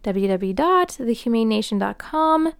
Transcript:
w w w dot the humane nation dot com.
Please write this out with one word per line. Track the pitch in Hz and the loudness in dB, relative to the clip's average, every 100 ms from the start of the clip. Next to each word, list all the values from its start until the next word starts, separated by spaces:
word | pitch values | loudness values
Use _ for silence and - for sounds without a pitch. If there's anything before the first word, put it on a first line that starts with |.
w | 220 190 196 | -2 0 0
w | |
w | 185 190 | 0 -2
dot | 190 330 370 359 - | 0 2 2 0 -2
the | 240 | -4
humane | 226 240 226 220 | -2 0 0 2
nation | 214 214 202 | 0 -2 -2
dot | 196 208 | -2 -6
com. | - 311 320 320 320 | -6 0 2 2 2